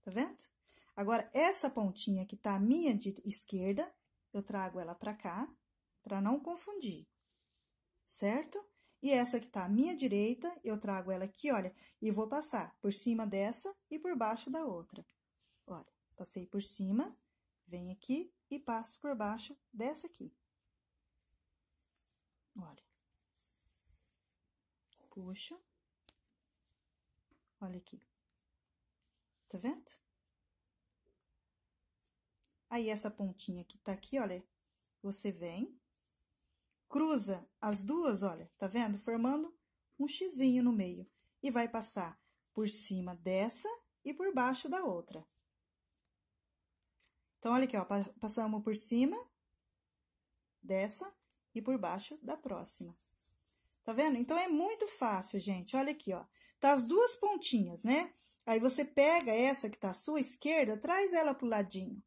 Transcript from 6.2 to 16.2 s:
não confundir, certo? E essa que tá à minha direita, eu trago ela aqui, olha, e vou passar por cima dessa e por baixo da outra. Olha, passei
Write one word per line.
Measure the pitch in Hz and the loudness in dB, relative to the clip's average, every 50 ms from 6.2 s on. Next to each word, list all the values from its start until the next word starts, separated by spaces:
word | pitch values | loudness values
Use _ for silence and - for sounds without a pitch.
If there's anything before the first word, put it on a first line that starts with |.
não | 196 208 254 294 | 2 2 2 2
confundir, | 294 330 349 339 - 403 415 403 294 214 170 156 160 _ _ _ _ _ _ _ _ _ _ _ _ _ _ _ _ _ _ _ _ | 0 -4 -6 -6 -8 -8 -8 -6 -6 -6 -6 -6 -12 _ _ _ _ _ _ _ _ _ _ _ _ _ _ _ _ _ _ _ _
certo? | - - - 202 202 214 269 320 - - 403 403 _ _ _ _ _ _ _ | -10 -6 -2 0 0 0 0 -4 -4 -8 -10 -10 _ _ _ _ _ _ _
E | - 277 | 2 4
essa | 277 247 240 247 - 233 | 4 4 4 4 2 0
que | - - | -2 -4
tá | - 208 185 | -6 -4 -2
à | 180 | 2
minha | 202 226 269 349 359 | 4 4 4 2 2
direita, | 277 262 247 202 202 208 220 247 247 - 349 349 330 - | 0 0 2 2 2 2 2 0 0 -4 -6 -6 -4 -4
eu | 233 214 | -4 -4
trago | 214 - 202 196 190 180 185 | -4 -2 -2 -4 -2 -2 -2
ela | 190 185 190 | -4 -2 -4
aqui, | 196 - - - 294 | -6 -8 -4 0 2
olha, | 262 208 185 185 - - - - - _ | 2 2 0 -2 -8 -10 -20 -20 -12 _
e | - 214 | -2 0
vou | 208 202 220 | 0 0 0
passar | 220 269 294 294 - - 220 160 - - _ | 0 0 -2 0 0 -2 -2 -4 -6 -10 _
por | - 202 | -2 -2
cima | 196 - - 247 233 220 226 | -2 0 0 0 0 0 0
dessa | 208 196 196 196 208 247 - - 392 403 _ _ _ | 0 0 0 0 0 0 -2 -4 -4 -8 _ _ _
e | 302 | -10
por | 311 311 359 339 | -6 -4 -4 -2
baixo | 247 226 214 226 233 - - | 0 0 0 0 -2 -4 -4
da | 262 320 320 | -4 -4 -4
outra. | 269 190 170 170 - - - 170 _ _ _ _ _ _ _ - - - - - - | -4 -6 -6 -10 -12 -16 -18 -18 _ _ _ _ _ _ _ -20 -20 -20 -20 -14 -12
Olha, | - 160 - _ _ _ _ _ _ | -12 -12 -12 _ _ _ _ _ _
passei | - | -14